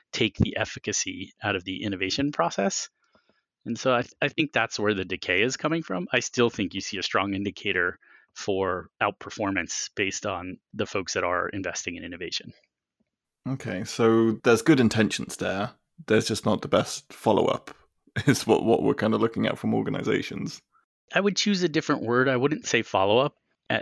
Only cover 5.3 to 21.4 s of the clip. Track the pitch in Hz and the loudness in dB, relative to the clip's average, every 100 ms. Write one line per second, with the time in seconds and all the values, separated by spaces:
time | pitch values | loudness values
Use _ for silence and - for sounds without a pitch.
5.3 | 92 117 131 151 165 160 92 90 123 - | 2 2 0 -2 -2 -4 -6 -2 -2 -2
6.3 | - 120 - 92 101 - 95 - 104 98 | 2 2 2 -4 -4 -8 -6 -2 0 0
7.3 | 98 101 - 104 92 90 87 _ - _ | -2 -4 -4 -2 0 0 -2 _ -20 _
8.3 | - - 95 95 90 82 - 104 98 - | -12 -4 0 0 -2 -6 -2 -2 -2 -12
9.3 | - 101 95 82 - - - 98 - 104 | -4 -2 -2 -4 -6 -8 -4 -4 -2 -6
10.3 | 92 90 - _ - 101 101 92 - 90 | -6 -8 -12 _ -6 -4 -4 -4 -2 0
11.3 | 87 90 101 92 - - 87 87 87 85 | 0 -2 -4 -6 -8 -8 -10 -12 -10 -8
12.3 | - - - _ _ _ _ _ _ _ | -8 -10 -20 _ _ _ _ _ _ _
13.3 | _ 127 131 113 92 110 - 113 113 113 | _ -8 -8 -6 -8 -6 2 4 6 4
14.3 | 110 123 113 - 147 117 110 107 - - | 2 4 4 6 6 6 4 2 0 -8
15.3 | - 95 95 107 - _ _ - 110 - | -6 -4 -4 -4 -8 _ _ 2 2 2
16.3 | 110 - 101 - 101 - - - - - | -2 0 -2 2 2 2 -6 -14 -4 2
17.3 | 101 - - - - _ _ _ - - | 4 4 0 -6 -20 _ _ _ -4 2
18.3 | 127 - 110 110 - - 107 110 110 113 | 2 4 4 6 4 4 2 2 2 0
19.3 | 107 107 - 110 110 107 101 110 107 - | 0 -2 0 -2 0 0 -4 0 0 -2
20.3 | - - - _ _ _ _ _ 175 202 | -8 -10 -12 _ _ _ _ _ 0 0
21.3 | 190 | 0